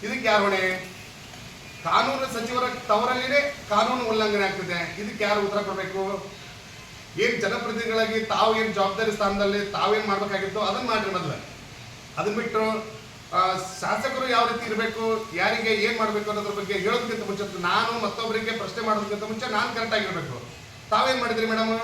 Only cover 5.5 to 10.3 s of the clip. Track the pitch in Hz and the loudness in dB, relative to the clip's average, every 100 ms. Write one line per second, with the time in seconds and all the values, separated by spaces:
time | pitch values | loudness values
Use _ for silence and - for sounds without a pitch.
5.5 | 208 190 190 185 190 190 202 - - - | 0 -2 -4 -4 -2 -2 -4 -8 -14 -16
6.5 | - - - - - - 151 233 240 196 | -16 -16 -16 -16 -16 -12 0 2 2 0
7.5 | 233 220 220 226 220 220 220 - 214 220 | 0 -2 -2 0 2 2 2 0 4 4
8.5 | 220 220 196 196 - 214 208 202 202 202 | 4 2 2 2 2 0 2 2 4 2
9.5 | 202 202 196 190 214 208 196 202 | 2 0 0 2 4 2 0 0